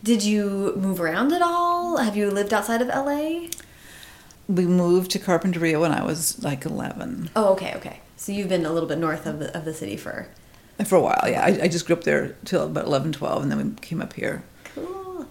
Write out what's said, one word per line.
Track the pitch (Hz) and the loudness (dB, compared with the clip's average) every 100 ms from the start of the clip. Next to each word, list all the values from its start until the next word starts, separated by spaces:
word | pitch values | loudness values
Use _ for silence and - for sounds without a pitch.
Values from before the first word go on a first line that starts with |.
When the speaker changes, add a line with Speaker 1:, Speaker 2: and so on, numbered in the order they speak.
Speaker 1:
Did | 208 233 | 4 4
you | 208 214 202 196 196 - | 4 2 2 0 0 0
move | 190 180 | 0 0
around | 165 175 262 | 0 2 2
at | 349 | 4
all? | 349 349 349 349 349 320 | 2 2 2 2 0 0
Have | 226 208 | 2 2
you | 202 | 0
lived | 196 202 | 0 2
outside | 214 214 233 | 0 0 0
of | 247 | 0
L | - 277 | 0 0
A? | 294 311 339 339 - - - - - - - - - - | -2 -2 -4 -6 -12 -14 -20 -20 -20 -20 -20 -20 -20 -2
Speaker 2:
We | 180 175 | 0 4
moved | 180 175 175 185 | 4 4 2 2
to | 185 | -4
Carpinteria | 190 170 190 175 165 156 | 0 2 2 0 0 2
when | 165 | 2
I | - | 2
was, | - 160 160 - | -2 -2 -4 -4
like, | - 139 | -6 -4
eleven. | - - - - - - 170 | -4 -6 -6 -8 -8 -8 -4
Speaker 1:
Oh, | - 208 | 2 4
okay, | 190 180 - | 4 0 -8
okay. | - - - - | -10 -14 -20 -14
So | - | -6
you've | 202 190 | -4 0
been | 180 160 | 0 2
a | |
little | 165 165 | 0 0
bit | 151 | 0
north | 165 156 | 0 -2
of | 165 147 | -4 -6
the, | 170 175 | -6 -6
of | |
the | 156 | -8
city | 156 - - | -8 -8 -8
for | - - - - - - - - | -8 -10 -12 -18 -20 -20 -20 -6
Speaker 2:
For | 208 185 | 4 6
a | |
while, | 117 - 110 | 6 4 2
yeah. | - | 4
I, | - 196 | 4 4
I | 175 | 2
just | 165 - | 0 0
grew | 170 | 0
up | |
there | - 147 - - | 2 0 0 -8
till | - 180 | -2 0
about | 156 156 | 0 -2
eleven, | 156 143 156 | 0 0 0
twelve, | 151 147 - | -4 -2 -2
and | 143 | 0
then | 143 | 0
we | 143 - | -2 -6
came | - 165 | -8 -6
up | 147 | -6
here. | - 104 - - - - | -6 -6 -6 -10 -20 -16
Speaker 1:
Cool. | - 339 370 381 359 277 | -12 -10 -10 -10 -12 -14